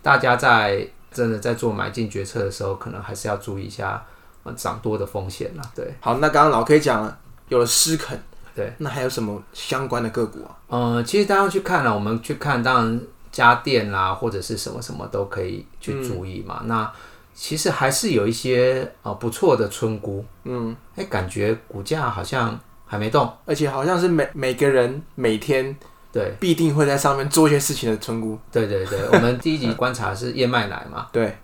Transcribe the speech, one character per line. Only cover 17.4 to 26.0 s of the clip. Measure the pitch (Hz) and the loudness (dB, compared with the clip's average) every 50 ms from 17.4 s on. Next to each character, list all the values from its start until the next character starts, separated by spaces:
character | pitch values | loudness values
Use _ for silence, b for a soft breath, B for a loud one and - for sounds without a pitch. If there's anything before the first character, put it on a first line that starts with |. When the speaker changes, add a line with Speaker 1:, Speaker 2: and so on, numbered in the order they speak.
| - - 151 | -8 -6 -4
Speaker 1:
实 | 156 - 185 | -2 0 0
还 | - - 143 131 | 0 2 0 0
是 | 139 - 233 214 | 2 0 0 2
有 | 143 110 101 | 2 2 2
一 | 110 | 2
些， | 117 - - 131 127 123 127 127 131 131 127 120 - _ | -2 -2 -2 0 2 4 4 4 2 0 -4 -6 -12 _
呃， | _ 104 101 | _ -10 -8
不 | - - 117 | -4 -6 -6
错 | 113 - 202 175 131 | -2 2 4 4 6
的 | 110 110 98 | 4 2 -2
村 | - - 120 110 110 101 | -2 -4 -2 -2 -2 -4
姑。 | - 101 98 98 113 - - - - | -6 -8 -8 -8 -10 -12 -18 -14 -10
Speaker 2:
嗯。 | 127 127 123 117 113 113 - - - - | -8 -6 -6 -6 -6 -8 -12 -18 -18 -10
Speaker 1:
哎， | - - | -10 -8
感 | - - 95 92 90 | -4 -2 -4 -4 -4
觉 | - 104 101 107 113 113 - - | -4 -2 0 0 0 -2 -6 -12
股 | - 101 | -12 -10
价 | 92 - 151 156 139 120 | -4 -4 -2 -2 -2 -4
好 | 101 - - | -4 -4 -6
像 | - 135 131 117 113 110 117 - - - - - | -4 -2 -2 -2 -2 -4 -8 -14 -20 -20 -20 -12
还 | - 107 | -8 -6
没 | 104 107 113 | -4 -2 2
动。 | 113 147 - - - - _ | 2 2 2 2 -4 -12 _
Speaker 2:
而 | - 151 | -4 -2
且 | 147 151 139 | 0 0 -2
好 | 131 135 139 | -2 -2 0
像 | 170 185 170 | 0 2 2
是 | 175 180 | 4 4
每， | 170 156 139 - | 4 4 2 0
每 | - 147 135 131 127 | -2 -2 -2 -2 2
个 | 127 143 | 4 4
人 | 139 135 127 120 123 131 147 - - - | 6 6 6 4 4 0 -6 -10 -12 -6
每 | - 127 113 110 | 0 2 2 2
天 | 107 - - 139 131 131 135 139 - B B B B | 2 0 2 2 2 2 -2 -6 -10 B B B B